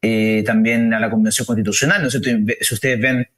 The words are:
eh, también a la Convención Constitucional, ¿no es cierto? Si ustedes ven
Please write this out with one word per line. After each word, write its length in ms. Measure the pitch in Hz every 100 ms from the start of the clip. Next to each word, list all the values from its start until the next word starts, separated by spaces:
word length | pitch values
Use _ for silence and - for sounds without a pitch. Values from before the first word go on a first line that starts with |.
eh, 440 | 110 110 110 110 104
también 480 | 110 113 117 117
a 60 | 113
la 100 | 110
Convención 360 | 110 110 - 120
Constitucional, 540 | 113 104 101 143 302
¿no 60 | 139
es 60 |
cierto? 180 | 123 123 117 104 120
Si 140 | -
ustedes 260 | 113 135 120
ven 260 | 127 127 123